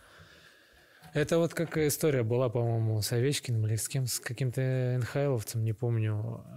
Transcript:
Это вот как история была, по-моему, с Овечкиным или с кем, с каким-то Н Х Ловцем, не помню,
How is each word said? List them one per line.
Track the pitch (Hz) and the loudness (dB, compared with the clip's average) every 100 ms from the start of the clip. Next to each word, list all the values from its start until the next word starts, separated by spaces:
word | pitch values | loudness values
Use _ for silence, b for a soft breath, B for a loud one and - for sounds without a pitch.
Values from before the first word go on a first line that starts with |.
| B B B B B B B B B B B | B B B B B B B B B B B
Это | 151 147 165 | -2 2 2
вот | 165 | 2
как | - 160 160 | -2 -2 0
история | 147 - 160 131 | 0 2 2 2
была, | 110 120 127 | 2 2 2
по-моему, | 120 117 113 110 110 | 2 0 2 0 0
с | - | 0
Овечкиным | 120 135 139 - 113 110 | 0 0 0 -2 0 0
или | 110 | 0
с | - | -2
кем, | 135 123 | -2 -2
с | - | -4
каким-то | - 113 131 131 | -6 -4 -2 0
Н | 131 131 127 127 | 0 2 0 0
Х | 110 139 143 | 0 0 2
Ловцем, | 120 - 113 | 0 -2 -2
не | 113 | -2
помню, | 107 120 113 110 107 113 117 113 | 0 0 0 0 -2 -4 -8 -12